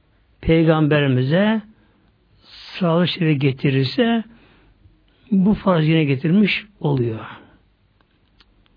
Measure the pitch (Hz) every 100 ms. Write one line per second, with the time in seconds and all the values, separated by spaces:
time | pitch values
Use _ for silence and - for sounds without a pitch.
0 | _ _ _ _ - 165 160 160 151 151
1 | 143 127 131 165 208 220 214 - _ _
2 | _ _ _ _ _ - - - 175 165
3 | 180 - 160 147 143 131 151 135 131 -
4 | 233 233 220 - _ _ _ _ _ _
5 | _ _ - 196 185 202 208 175 156 160
6 | 151 135 156 185 202 - - - 156 139
7 | 117 110 - - - _ _ _ _ _
8 | _ _ _ _ _ _ _